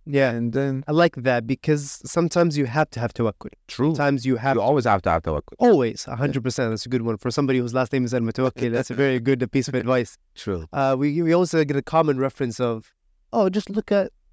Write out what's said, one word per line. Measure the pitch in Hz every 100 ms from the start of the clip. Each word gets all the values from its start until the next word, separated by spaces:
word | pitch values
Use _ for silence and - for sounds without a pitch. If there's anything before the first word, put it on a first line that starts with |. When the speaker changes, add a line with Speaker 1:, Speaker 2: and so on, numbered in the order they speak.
| 156
Speaker 1:
Yeah. | 139 131
Speaker 2:
And | 117 117
then | 131 139 135 139
Speaker 1:
I |
like | 151 175 135
that, | 127 120 113
because | 135 - 147 143 -
sometimes | - 170 170 175 170 147
you | 127
have | 143 151
to | 113
have | 120
tawakkul. | - 110 - - - -
Speaker 2:
True. | - 143
Speaker 1:
Sometimes | 143 143 139
you | 131 117
have | 135 120
Speaker 2:
You |
always | 110 147
have | 117 98
to | 92
have | 82
tawakkul. | 82 76 - -
Speaker 1:
Always, | 240 165 117 104 -
a | 120
hundred | 143 143
percent. | 123 127 117
That's | 110 120
a |
good | 123
one. | 113 107
For | 127
somebody | 147 135 127
who's | 120
last | 127 123
name | 135
is | 120
Al-Mutawakkil, | 123 113 127 131 - 120
that's | 117 -
a |
very | 120 139 127
good | 117 131 123
piece | 139 -
of |
Speaker 2:
<laughs> | 123
Speaker 1:
advice. | 117 127 117 - _
Speaker 2:
True. | - - 90 82
Speaker 1:
Uh, | 139 135 131
we, | 147 156
we | 165
also | 175 175 160
get | 147 139
a |
common | - 160 156 131
reference | 131 - 127 110
of, | 120 113 - _ _ _ _
"Oh, | - 190
just | 202 -
look | 208 -
at, | 202 - - _